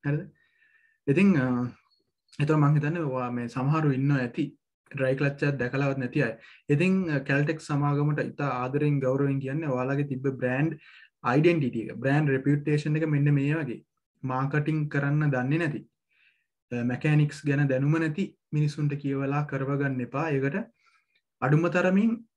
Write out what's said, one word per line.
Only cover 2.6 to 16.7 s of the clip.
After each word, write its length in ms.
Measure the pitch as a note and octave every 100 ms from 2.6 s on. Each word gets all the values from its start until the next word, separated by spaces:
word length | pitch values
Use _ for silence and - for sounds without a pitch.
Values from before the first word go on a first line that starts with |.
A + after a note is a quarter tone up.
| C#3+
හිතන්නේ 300 | D3 D3 F3
ඔයා 280 | D3+ B2+ B2
මේ 160 | A#2+ A#2+
සමහරු 440 | C3+ C3+ D#3+ D3+
ඉන්නව 260 | C3 C#3 C#3
ඇති 280 | B2 - D3 - _ _ _
ඩ්‍රයි 240 | - C3 C3+
ක්ලච් 280 | C#3+ C#3+
එකක් 140 | D3 C#3
දැකලවත් 400 | B2 C3+ C#3 C3+
නැති 260 | B2 D3+
අය. 100 | A#2+ A2 - - _
ඉතින්, 240 | D3 F3+ F#3+ F3+
අ, 140 | D3
Caltex 400 | C#3 C#3 D3 D#3
සමාගමට 600 | - D3 C#3+ C#3+ D3 D3
ඉතා 280 | B2+ - C#3+
ආදරයෙන් 460 | B2+ B2+ C#3+ D3 C#3+
ගෞරවයෙන් 400 | B2+ C3+ C#3+ C#3
කියන්නේ 300 | C3 C#3 D#3+
ඔයාලගේ 380 | B2+ B2+ C#3 C#3+
තිබ්බ 200 | C3 C3+
බ්‍රෑන්ඩ් 420 | B2+ B2 B2+ D#3 D3+ - - - _
අයිඩෙන්ටිටි 580 | - C3 E3+ E3+ C3 A#2
එක, 140 | G#2+ -
බ්‍රෑන්ඩ් 340 | C3 C#3+ D3+
රෙපියුටේෂන් 680 | C3 C#3 D3 C#3+ D3 D3+ D#3
එක 100 | D#3+
මෙන්න 280 | D3 C#3+
මේ 200 | C#3+ C#3
වගේ. 260 | D3+ C3+ A2 _ _ _ _
මාකටිං 560 | C3+ B2+ C#3 D3+ D3 D#3 D3
කරන්න 420 | D3 C#3+ D3+ D3+
දන්නේ 260 | C3 B2 D#3+
නැති, 240 | E3 A2 - _ _ _ _ _ _ _ _